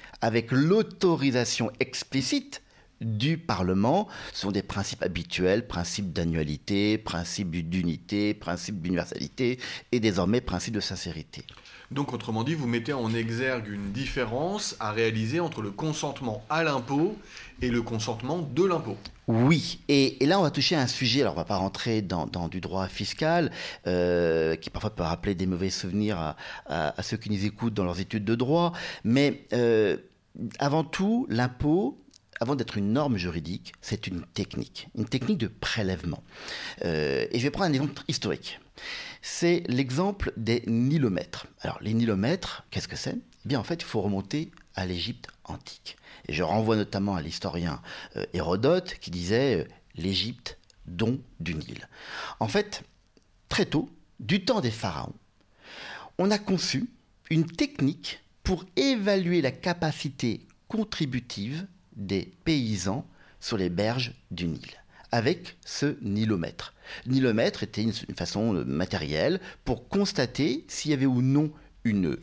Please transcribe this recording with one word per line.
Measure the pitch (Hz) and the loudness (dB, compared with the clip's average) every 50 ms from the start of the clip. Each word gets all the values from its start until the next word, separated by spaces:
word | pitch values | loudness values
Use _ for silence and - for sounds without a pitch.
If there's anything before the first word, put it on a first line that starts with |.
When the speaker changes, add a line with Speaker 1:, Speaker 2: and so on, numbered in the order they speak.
| - - - - | -20 -18 -8 -4
Speaker 1:
avec | - 117 110 117 113 117 127 | -2 0 2 0 0 2 2
l'autorisation | 131 147 160 196 220 214 - - - - 180 165 139 135 139 120 123 120 113 - - 120 110 - - | 4 6 6 6 4 4 2 0 2 2 4 4 4 4 2 4 2 2 2 0 0 0 0 0 -2
explicite | 127 - - - - - - 135 - - 302 277 - - - - - _ - - - _ _ - | -4 -4 -4 -8 -6 -4 -2 -2 0 0 0 -2 -2 -4 -12 -16 -18 _ -20 -20 -20 _ _ -8
du | - 113 110 104 131 151 165 160 | -4 -2 -2 0 2 2 0 0
Parlement. » | 165 - 113 87 92 90 92 95 101 120 156 196 214 214 - - - - - | 0 -2 0 2 2 4 4 4 4 4 4 2 2 -2 -6 -14 -12 -12 -8
Ce | - - | -6 -2
sont | 98 98 | -2 0
des | 101 92 | 0 -2
principes | - - 98 98 - - - - | -2 -4 -4 -4 -4 -4 -4 -4
habituels, | 92 87 87 82 - - - 92 92 98 117 120 | -2 -2 -4 -6 -4 -2 2 4 4 4 4 2
principe | - - 85 87 - - - 101 90 80 | -2 -2 -4 -2 -2 -2 -4 -4 -2 -2
d'annualité, | 95 85 85 80 82 78 73 73 73 - - 101 98 104 107 107 | 0 0 2 2 2 2 0 -2 -4 -2 0 2 2 4 4 2
principe | 107 110 - - 82 85 85 - - 104 87 | 0 0 -2 -4 -4 -4 -4 -4 -4 -4 -2
d'unité, | 80 87 82 80 87 92 85 87 78 - - - 104 104 104 104 104 | -2 -4 -2 0 0 0 2 0 0 -2 -4 -2 0 0 2 2 0
principe | - - 82 87 85 - - 107 92 | -2 -4 -6 -4 -4 -4 -6 -6 -4
d'universalité | 80 90 92 85 85 - - - - - - - 131 120 127 127 - - - - - - | -2 0 0 0 0 -2 -4 -8 -8 -8 -4 -2 0 0 0 -2 -6 -10 -10 -10 -6 -2
et | - 123 | 0 2
désormais | 107 113 92 95 90 90 113 123 | 2 4 4 4 4 4 2 2
principe | 123 - 92 87 - - 113 | 2 0 -4 -4 -4 -4 -4
de | 101 | -4
sincérité. | - - 95 - - 90 76 78 76 - - - - - - - - - - - - - | -4 -4 -6 -6 -8 -8 -8 -10 -10 -12 -14 -16 -16 -16 -18 -20 -20 -20 -20 -20 -14 -8
Speaker 2:
Donc, | - 135 143 139 123 | -4 -4 -4 -4 -4
autrement | 107 110 120 110 110 117 | -6 -4 -2 -2 -2 0
dit, | 143 165 | 0 0
vous | 156 139 | 0 0
mettez | 117 117 117 113 131 143 | 0 0 0 0 -2 -2
en | 131 113 110 113 | -2 0 0 0
exergue | 117 113 113 113 117 127 131 127 120 113 107 | 0 0 -2 -2 -2 0 0 -2 -2 -4 -6
une | 104 101 101 98 101 | -6 -6 -6 -6 -4
différence | 127 135 117 - 139 123 110 113 131 156 180 202 208 - - - - | -4 -4 -4 -2 -2 -2 0 0 0 0 0 -2 -2 -4 -4 -4 -4
à | 113 104 104 | -4 -2 0
réaliser | 113 113 113 110 107 110 110 143 170 | 2 2 2 2 0 0 0 0 0
entre | 175 160 - - 107 | 0 -2 -2 -4 -6
le | 101 | -6
consentement | 98 - 151 156 151 - - 147 - - 135 117 107 107 - - | -4 -4 -4 -4 -2 -2 -4 -4 -4 -4 -4 -4 -6 -6 -4 -2
à | 151 160 165 | 0 0 2
l'impôt | 156 139 131 117 127 143 143 165 202 214 - - - - - - - - - 127 | 2 0 0 0 0 2 2 2 2 0 -4 -12 -16 -18 -18 -18 -16 -8 -4 -2
et | 123 | 0
le | 117 120 | 2 2
consentement | 113 110 113 110 110 123 113 113 123 131 156 180 165 | 0 0 -2 -4 -2 -4 -4 -4 -4 -4 -2 -2 -4
de | 135 120 151 190 | -2 2 2 4
l'impôt. | 190 175 160 - 113 98 - - - - - - | 4 4 2 -2 -4 -8 -8 -10 -16 -18 -8 0
Speaker 1:
Oui, | - 113 110 123 139 165 139 - - - - - - | 2 4 6 8 8 6 6 4 0 -6 -4 2 4
et, | 143 139 135 131 - - 139 | 6 6 6 6 4 4 4
et | |
là, | 147 185 202 | 6 6 6
on | 180 | 6
va | 143 | 4
toucher | 139 143 131 - 180 | 4 2 2 4 4
à | 156 127 | 4 2
un | |
sujet, | 127 - - 135 117 117 139 135 | 2 0 0 2 2 4 4 4
alors | 98 71 | 2 2
on | |
va | 82 82 | 0 -2
pas | - 104 | 0 2
rentrer | 92 95 95 - - - 120 113 110 101 | 2 2 0 -2 -2 -2 0 2 2 0
dans, | 82 90 85 73 | 0 0 -2 -2
dans | 55 - 90 85 82 | -2 -2 -4 -4 -4
du | - 95 | -4 -6
droit | 82 76 87 95 95 92 | -6 -4 -2 -2 -2 -2
fiscal, | - - 104 - - - - 156 165 175 160 120 - - - - - - - | -4 -6 -6 -6 -4 0 2 2 4 4 2 0 -2 -6 -10 -10 -10 -6 -2
euh, | - 90 90 87 87 87 87 87 82 80 82 80 80 80 | 0 2 4 4 4 4 4 4 4 4 4 4 4 2
qui | 80 - - | 0 -2 -8
parfois | - - - 107 - | -8 -4 -4 -4 -2
peut | - 87 | -2 -2
rappeler | 80 85 82 - 101 98 | -2 -2 -2 0 -2 0
des | 85 95 | 0 0
mauvais | 92 90 85 95 95 | 0 0 0 0 -2
souvenirs | 87 - - 92 87 104 107 107 104 85 | -2 -4 -4 -2 0 0 0 0 0 0
à, | 80 76 76 - - - - - - | -2 -4 -4 -6 -10 -14 -14 -12 -8
à, | - 71 82 78 71 - - | -4 -2 0 0 0 -2 -4
à | 104 | -4
ceux | - 117 | -4 -4
qui | 110 - 107 | -4 -4 -2
nous | 107 95 101 | -2 0 -2
écoutent | 107 104 - 117 117 107 | -2 -2 -2 -4 -2 0
dans | 101 95 | 0 0
leurs | 90 87 90 | 0 0 -2
études | 95 - - 110 101 | -4 -4 -4 -2 0
de | 101 117 | 0 2
droit, | 117 123 127 151 170 175 170 170 - - - - - - | 2 2 2 4 4 2 2 0 -4 -8 -10 -8 -4 0
mais, | 107 117 139 143 143 - - - - - | 2 4 4 4 4 2 -2 -4 -2 2
euh, | 123 120 117 113 110 107 98 80 - - - _ _ _ _ - - 113 113 - - | 4 6 6 6 6 6 6 4 0 -2 -10 _ _ _ _ -12 -8 -8 -8 -4 0
avant | - 143 139 160 156 | 0 2 2 2 0
tout, | 160 - - 190 208 226 240 269 - | 0 0 0 2 2 2 2 2 0
l'impôt, | - 117 123 123 - - - 147 156 185 214 269 - - - _ - - _ _ - - | 0 2 2 0 0 0 2 4 4 4 4 0 -2 -6 -14 _ -20 -20 _ _ -4 -2
avant | 117 117 147 | 0 0 0
d'être | 135 117 - - | 0 0 -2 -2
une | 107 101 101 113 | 0 2 2 2
norme | 143 151 143 117 | 2 2 2 2
juridique, | 95 85 90 80 85 73 80 92 - - - - - | 0 0 -2 -2 -4 -4 -4 -6 -8 -8 -12 -20 -12
c'est | - - 110 - - | -8 -6 -4 -4 -4
une | 98 92 87 - - - | -4 -6 -6 -8 -6 -4
technique, | - 98 - - - - - - - - - - | -4 -4 -4 -4 -6 -6 -6 -8 -16 -16 -8 -4
une | - 113 | -4 -4
technique | - - 127 135 123 214 156 | -2 -2 -2 0 0 0 0
de | 113 92 | 0 -4
prélèvement. | - - - - - 117 104 95 92 82 85 85 73 - - - - - - - - - - - - - - | -4 -4 -6 -4 -2 0 0 0 -2 -2 -4 -6 -6 -6 -10 -14 -18 -16 -12 -10 -10 -10 -10 -10 -8 -4 -2
Euh, | 87 80 78 76 71 67 64 55 - - | 0 0 2 2 2 2 0 0 0 0
et | 120 | 0
je | 120 | 0
vais | 143 | 0
prendre | 135 - 196 170 | 0 2 2 2
un | 143 | 2
exemple | 131 147 147 - - - - | 2 2 0 -4 -6 -6 -4
historique. | 131 - - 104 73 - - - - - - - - - - - - - - - - - | -4 -2 -2 -2 -2 -4 -6 -10 -14 -14 -16 -20 -20 -16 -12 -12 -10 -10 -12 -12 -14 -14
C'est | - - - - 170 170 175 - - | -12 -8 -4 0 4 4 4 4 2
l'exemple | - 123 127 139 123 127 147 185 202 202 - - - - | 0 0 0 0 2 2 0 2 0 0 -2 -4 -4 -4
des | - 110 107 117 117 - - | -2 0 0 0 0 2 2
nilomètres. | 113 113 123 135 151 165 131 110 92 - - - - - - - - - - | 2 2 4 4 4 4 4 4 2 0 -2 -4 -8 -14 -14 -14 -14 -8 -6
Alors, | - - - - | -6 -6 -4 -2
les | 104 110 | 0 2
nilomètres, | 113 117 113 104 95 101 127 175 190 - - - - - - | 2 4 4 4 4 2 2 0 0 -2 -6 -10 -10 -10 -8
qu'est-ce | - - - | -6 -6 -6
que | - - | -6 -6
c'est ? | 131 - 165 - | -6 -6 -4 -6
Eh | 247 - - - - - 101 | -6 -8 -12 -18 -12 -4 -2
bien, | 143 127 | -2 0
en | - | 0
fait, | - 175 170 - | -2 -4 -4 -4
il | |
faut | - - 113 | -4 -2 0
remonter | 92 104 98 95 95 - - 151 165 - - - - _ - | 0 2 0 0 -2 -2 -4 -4 -4 -6 -10 -20 -20 _ -6
à | 101 95 | -4 -4
l'Égypte | 90 90 87 87 - 135 - - - - _ - | -2 -2 -4 -4 -6 -8 -10 -12 -20 -20 _ -14
antique. | - - - - - - - - - - _ - - - - - - | -12 -12 -12 -12 -16 -20 -18 -18 -18 -18 _ -20 -20 -20 -16 -10 -6
Et | 76 | -2
je | 78 90 | 0 2
renvoie | 78 90 110 110 110 113 | 2 4 4 4 4 4
notamment | 107 101 - - 98 98 101 98 | 2 2 0 0 -2 0 0 0
à | 85 71 | -2 -4
l'historien, | 82 85 - - 92 73 85 85 85 71 - - - - - - - - | -4 -6 -6 -6 -4 -2 -2 -2 -2 -2 -4 -8 -12 -14 -14 -14 -10 -6
euh, | - 50 - - | -6 -6 -4 -2
Hérodote, | 87 76 82 90 98 117 143 175 185 180 - - - | -2 0 0 2 2 4 4 4 2 0 -4 -10 -12
qui | - - | -10 -8
disait, | 85 90 87 90 107 120 139 139 113 | -6 -4 -2 2 2 2 4 4 2
euh, « | 82 71 - - - _ _ - | 0 0 -4 -8 -20 _ _ -10
L'Égypte, | - 82 95 95 95 98 113 127 - - - - - _ _ _ - - | -4 -2 0 0 0 -2 -4 -6 -10 -12 -14 -14 -16 _ _ _ -20 -16
don | - 90 87 113 113 127 151 - - - - | -10 -4 0 0 0 0 -2 -4 -12 -12 -8
du | 165 - 82 | -6 -4 -4
Nil. » | 78 - - - - - - - - - - - - - - - - | -6 -6 -8 -12 -14 -16 -18 -20 -18 -16 -14 -12 -10 -10 -8 -6 -4
En | - | -2
fait, | - - 208 208 208 - - - - _ _ _ _ _ - _ _ _ _ _ - | 0 0 0 0 -2 -4 -12 -14 -14 _ _ _ _ _ -20 _ _ _ _ _ -2
très | - - - | 0 0 2
tôt, | - - 156 - - - - - _ _ - | 2 2 0 0 -2 -8 -18 -20 _ _ -8
du | 117 104 165 208 185 | -2 0 0 0 2
temps | 262 247 208 | 2 2 2
des | 131 117 | 2 0
pharaons, | 110 - - 95 80 69 57 - - - _ _ _ _ _ _ _ _ - - - - - - - - - - - - | 0 -2 -4 -4 -4 -4 -6 -8 -10 -12 _ _ _ _ _ _ _ _ -20 -20 -18 -16 -14 -14 -14 -16 -16 -10 -2 0
on | 180 202 | 2 2
a | 214 202 | 2 2
conçu | 202 - 190 170 - - - 135 220 - - - _ _ _ _ - - | 0 0 0 0 0 0 -2 -2 -2 -4 -6 -12 _ _ _ _ -4 0
une | 160 160 160 | 2 2 2
technique | 165 - - 302 285 - - 135 135 165 - - - - - - _ _ _ - | 2 2 -2 -2 -2 0 0 0 0 0 -2 -6 -12 -12 -12 -16 _ _ _ -2
pour | - 185 160 - - - | 0 0 -2 -2 -4 0
évaluer | - - 277 262 226 190 208 202 190 180 170 180 175 139 | 2 4 4 4 2 4 4 4 4 4 4 4 4 2
la | 127 | 2
capacité | 123 - - 185 170 170 165 156 151 - - 143 127 - - 117 101 - - - - _ _ - | 0 -2 -2 -2 -2 0 0 -2 -2 -2 -6 -8 -4 -2 0 0 0 -2 -6 -14 -20 _ _ -6
contributive | - 220 226 - - - 160 131 127 123 120 - - 104 101 117 143 165 196 - - - _ _ - | -2 -2 -2 -2 -2 -2 -2 -2 -2 -4 -6 -6 -8 -6 -6 -6 -6 -6 -8 -10 -14 -20 _ _ -12
des | - 101 90 98 95 - - - - - | -8 -4 0 0 0 -2 -4 -8 -6 -2
paysans | 165 156 143 120 110 107 95 92 101 101 139 - - - - - - - - | 0 2 2 2 0 0 0 0 0 -2 -2 -4 -8 -14 -20 -20 -20 -20 -12
sur | - - 113 | -8 -4 0
les | 101 92 90 | 0 0 2
berges | 87 90 104 110 117 131 123 120 123 - - - | 2 2 2 2 2 0 -2 -4 -6 -12 -14 -12
du | 92 85 87 | -6 -4 -2
Nil, | 82 78 62 - - - - - - - - - - | -2 -2 -4 -8 -14 -18 -20 -20 -20 -20 -20 -8 -2
avec | - 120 107 - 185 175 - - - - - | 0 2 2 2 2 0 -4 -16 -18 -18 -14
ce | - - - 143 147 - - | -10 -6 -2 -2 -2 -2 -2
nilomètre. | - 101 98 107 110 110 107 87 80 52 - - - - - _ - - - - - | -4 -2 0 2 2 2 2 2 0 -2 -6 -10 -14 -14 -16 _ -18 -16 -14 -8 -2
Le | 123 131 | 0 2
nilomètre | 135 131 123 107 110 127 202 - - 107 | 4 4 4 4 4 2 2 0 -2 -6
était | 101 - 104 107 | -6 -2 -2 0
une, | 113 107 - - - | 0 0 -2 -6 -8
une | - | -8
façon, | - 85 - - 101 110 117 101 | -6 -6 -4 -2 0 0 2 2
euh, | 82 62 | 0 0
matérielle | 64 67 78 90 - - 87 78 69 76 78 90 139 180 190 - - - - - | 0 0 -2 -2 -2 -2 -4 -2 0 0 2 2 2 0 -2 -4 -10 -18 -8 -4
pour | - 123 - - - | -4 -4 -4 -4 -2
constater | - 196 202 185 - - 131 113 - - 139 185 254 320 - - | 0 0 2 2 2 0 0 0 0 0 0 2 0 -2 -4 -8
s'il | - - - 151 151 | -10 -6 -2 0 2
y | |
avait | 131 135 | 4 4
ou | 135 127 123 127 | 4 4 4 4
non | 131 139 147 156 151 151 - - - - - - | 4 4 4 2 2 -2 -8 -20 -20 -10 -4 -2
une, | 117 107 101 90 78 65 - | 0 2 2 2 2 0 -2